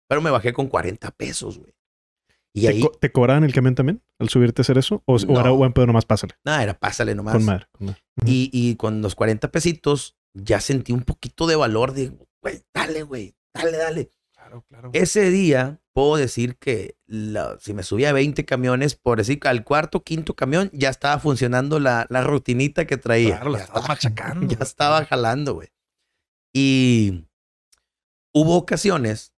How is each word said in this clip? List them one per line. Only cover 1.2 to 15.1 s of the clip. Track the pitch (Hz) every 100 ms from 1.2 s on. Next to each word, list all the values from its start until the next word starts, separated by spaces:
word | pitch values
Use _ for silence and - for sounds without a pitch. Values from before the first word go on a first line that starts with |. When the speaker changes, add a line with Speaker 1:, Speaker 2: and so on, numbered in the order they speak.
| - - 101 98
Speaker 1:
güey. | - _ _ _ _ _ _ _ _ 104
Y |
Speaker 2:
¿Te | 110
Speaker 1:
ahí | 107
Speaker 2:
co-, | 147
te | - 143
cobraban | 131 123 143
el | 151
camión | 131 127 127
también | 135 214 _ -
al | 117
subirte | 131 120 117
a |
hacer | 127 131
eso? | - 208 -
¿O, | 120
o | 98
Speaker 1:
No. | 127
Speaker 2:
era | 120
buen | 131 131
pedo | 127 123
nomás, | 113 -
pásale? | 107 90 -
Speaker 1:
No, | 143 151
era | 104
pásale | 90 98 - 110
nomás. | 104 107 113
Speaker 2:
Con | 110
madre, | 95 -
con | - 101
madre. | 98 _ -
Ujú. | 113
Speaker 1:
Y, | 127 131
y | 127 120 113
con | 110 107
los | 104 -
cuarenta | 110 110 -
pesitos | 165 170 160 143 143 - _ _
ya | 95 101 101
sentí | - 135 -
un | 123
poquito | - - - - 165
de | 156
valor | 123 107 123
de, | 135 131 - _ _
"Güey, | - 180 _
dale, | - 151 156
güey, | 147 127 95 _ _
dale, | - 165 160
dale". | 165 160 123 _ _
Speaker 3:
Claro, | _ - 120 _
claro. | - 123
Speaker 1:
Ese | 139 180